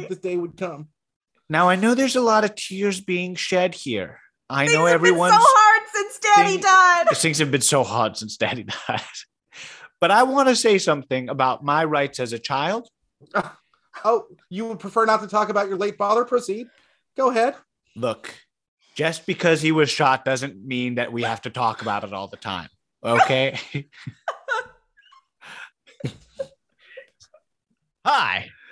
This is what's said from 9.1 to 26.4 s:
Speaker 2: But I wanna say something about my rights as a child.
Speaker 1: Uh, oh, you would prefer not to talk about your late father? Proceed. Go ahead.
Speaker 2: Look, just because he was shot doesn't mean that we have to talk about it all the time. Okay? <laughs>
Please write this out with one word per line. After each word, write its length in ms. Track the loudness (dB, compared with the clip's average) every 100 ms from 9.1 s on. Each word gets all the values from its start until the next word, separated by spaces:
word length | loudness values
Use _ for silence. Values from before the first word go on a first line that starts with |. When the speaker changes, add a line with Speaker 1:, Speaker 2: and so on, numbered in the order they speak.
| -16 -20 _ _ -20 -20 -20 -20 _
Speaker 2:
But 120 | 2
I 140 | 4
wanna 300 | 4 4 2
say 220 | 2 2 2
something 540 | 2 -2 -2 -6 -4
about 340 | -2 0 0
my 200 | -2 0
rights 360 | 0 0 -2 -4
as 140 | -8
a 40 | -8
child. 520 | -6 -4 -2 -4 -8 _ _ _ _
Speaker 1:
Uh, 140 | -6 -6 -10 _ _ _ -6
oh, 220 | -2 -2 -4 -18 _
you 160 | -10 -8
would 120 | -10
prefer 280 | -6 0 2
not 160 | 0
to 40 | 0
talk 220 | -2 -2
about 200 | -2 -2
your 100 | -4
late 180 | -4 -4
father? 300 | -2 0 0
Proceed. 400 | -2 -4 -8 -10 _ _ _ _ -2
Go 140 | 0
ahead. 240 | 0 0 -4 _ _ _ -8
Speaker 2:
Look, 380 | -6 -6 -12 -20 _ _ _ _ _
just 300 | -6 -6 -4
because 380 | -6 -2 2 2
he 100 | 2
was 160 | 2 2
shot 380 | 2 0 0 -2
doesn't 360 | -4 -6 -12 -10
mean 300 | -6 -4 -4
that 180 | -6
we 80 | -6
have 180 | -6 -6
to 80 | -8
talk 300 | -4 -4 -4
about 240 | -6 -6
it 80 | -6
all 160 | -10 -12
the 80 | -12
time. 320 | -10 -10 -12 _ _ _
Okay? 560 | 0 2 4 2 -2 -4 -10
<laughs> 160 | -12 -12 -18 -20 -14 -14 -12 -8 -8 -8 _ _ _ _ _ _ _ -20 -20 -20 _ _ -14 -14 -14 _ -16